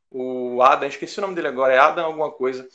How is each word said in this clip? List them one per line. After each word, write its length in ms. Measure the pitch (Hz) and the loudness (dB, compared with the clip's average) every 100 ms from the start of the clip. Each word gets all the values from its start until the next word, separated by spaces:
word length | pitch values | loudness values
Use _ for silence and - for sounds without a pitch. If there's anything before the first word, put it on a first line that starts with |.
| _ | _
o 540 | 135 127 127 123 120 | -10 -8 -6 -4 4
Adam, 260 | 127 147 139 | 4 4 0
esqueci 300 | - 170 - | -8 -12 -8
o 20 | |
nome 140 | 196 175 | -8 -6
dele 140 | 151 | -6
agora, 260 | 127 131 131 | -2 2 6
é 20 | |
Adam 280 | 151 170 165 | 4 2 -4
alguma 260 | 156 151 | -4 -6
coisa, 360 | - 127 127 127 | -4 -6 -6 -12